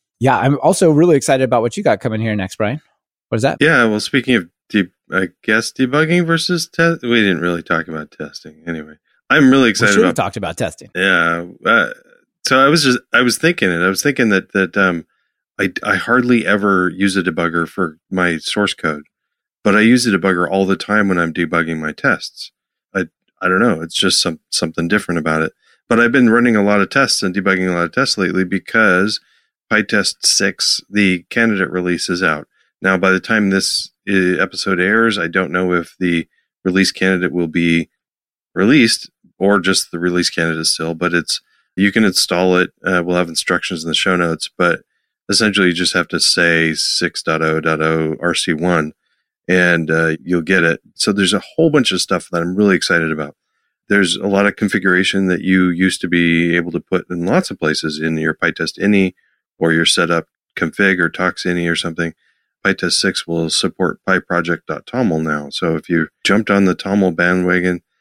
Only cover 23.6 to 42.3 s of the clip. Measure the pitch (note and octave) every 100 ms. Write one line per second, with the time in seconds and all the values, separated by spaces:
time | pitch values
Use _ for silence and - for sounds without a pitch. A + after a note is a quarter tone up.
23.6 | A#2 D#2+ E2 - F#2+ - - D#2+ _ -
24.6 | E2 D#2+ E2+ G#2 - E2+ D#2+ D#2+ D#2+ -
25.6 | _ _ - A#2 A#2 C3 A#2+ A#2 B2 A2
26.6 | G2+ G#2 F#2+ C#3 B2+ - G2 F#2+ F#2+ F#2+
27.6 | F#2 F2+ E2+ - C3+ - F2+ F#2+ F#2 F#2+
28.6 | - A2+ G#2+ F2+ G#2 - - _ _ _
29.6 | _ G#2+ G#2 G#2+ F#2+ - - - G2 -
30.6 | - - - G#2 G2 F2+ - A#2+ A2+ G2+
31.6 | F#2 F2+ F2+ E2 - F2+ F2+ D#2 - _
32.6 | _ _ F#2+ F#2+ F#2+ F#2+ - A2 G2+ F#2+
33.6 | - - - _ - G2 F2+ E2 F#2+ -
34.6 | G2 F2+ F#2 A2 A2+ G2+ E2+ F#2 E2 F2+
35.6 | F#2 F2 D#2 - F2+ E2+ D#2 _ _ _
36.6 | F#2+ F#2 - - F#2+ F#2 F2+ F2 E2+ E2+
37.6 | E2+ E2 E2 _ _ _ _ _ _ F2
38.6 | G2+ D3 A2+ - - _ _ - G2 G2+
39.6 | F2 F#2 - E2+ F2 F2 E2+ - E2 D#2+
40.6 | D#2+ - E2 D#2+ F2 E2+ - - - _
41.6 | _ - G2+ A2+ G#2+ - -